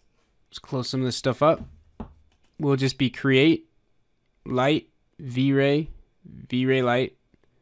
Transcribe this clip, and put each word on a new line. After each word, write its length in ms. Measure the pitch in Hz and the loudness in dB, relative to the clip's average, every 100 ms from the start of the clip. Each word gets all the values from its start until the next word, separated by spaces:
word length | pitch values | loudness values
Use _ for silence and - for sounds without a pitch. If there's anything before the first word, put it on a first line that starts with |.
| _ _ _ _ _ | _ _ _ _ _
let's 100 | - | -20
close 300 | - 131 120 | -8 -8 -4
some 120 | 131 | -4
of 60 | 127 | -4
this 100 | - | -2
stuff 260 | 139 117 | -2 2
up. 260 | 151 - - - _ - - - _ _ _ - | 2 2 -4 -20 _ -18 -18 -20 _ _ _ -4
We'll 180 | 147 135 | 0 0
just 200 | 135 - | 0 -2
be 140 | 127 | -4
create, 580 | - 135 131 156 - - _ _ _ _ _ _ _ - | -2 2 4 4 2 -4 _ _ _ _ _ _ _ -6
light, 420 | 123 135 156 - _ _ - | -2 0 -2 -4 _ _ -18
V-Ray, 720 | 135 123 139 139 139 147 160 - _ _ | -8 -2 2 2 2 0 -4 -12 _ _
V-Ray 560 | - - - 123 131 131 | -20 -20 -6 -2 0 2
light, 380 | 123 123 131 - _ _ _ _ | 2 0 -2 -6 _ _ _ _